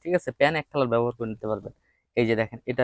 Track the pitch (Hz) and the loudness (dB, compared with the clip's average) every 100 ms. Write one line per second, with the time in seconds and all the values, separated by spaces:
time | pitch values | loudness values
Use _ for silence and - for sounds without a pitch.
0 | 165 180 - - 139 160 143 151 127 117 | -2 -2 -2 0 2 2 -4 -2 2 2
1 | 120 117 117 110 110 104 101 - _ _ | 0 -2 -8 -6 -4 -4 -6 -18 _ _
2 | _ - 117 110 110 117 - 123 | _ 0 2 2 0 -4 -8 0